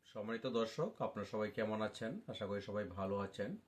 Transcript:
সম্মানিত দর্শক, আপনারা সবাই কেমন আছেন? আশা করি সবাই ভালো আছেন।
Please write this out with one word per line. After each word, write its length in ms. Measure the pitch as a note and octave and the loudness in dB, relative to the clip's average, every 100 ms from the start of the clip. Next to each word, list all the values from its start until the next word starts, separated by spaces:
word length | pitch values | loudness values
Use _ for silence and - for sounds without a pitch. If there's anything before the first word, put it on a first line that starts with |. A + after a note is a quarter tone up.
| - | -10
সম্মানিত 340 | A2+ G#2+ A2+ C3 | -6 -2 0 2
দর্শক, 560 | A2+ A2+ - F3 - | 2 2 2 -2 0
আপনারা 260 | A2 G#2+ G2 | -2 0 -2
সবাই 200 | A2 G#2 | 0 2
কেমন 320 | - G#2+ G#2+ | 2 2 2
আছেন? 380 | G#2+ - A2+ G3 - | 0 0 -4 -4 -6
আশা 180 | A2+ G2 | -4 -2
করি 140 | G2+ | -2
সবাই 240 | G2+ G#2 | 0 -2
ভালো 340 | G2 F2+ F#2+ G2+ | -2 0 0 2
আছেন। 380 | G2 - G#2 G#3 | 0 -2 -4 -4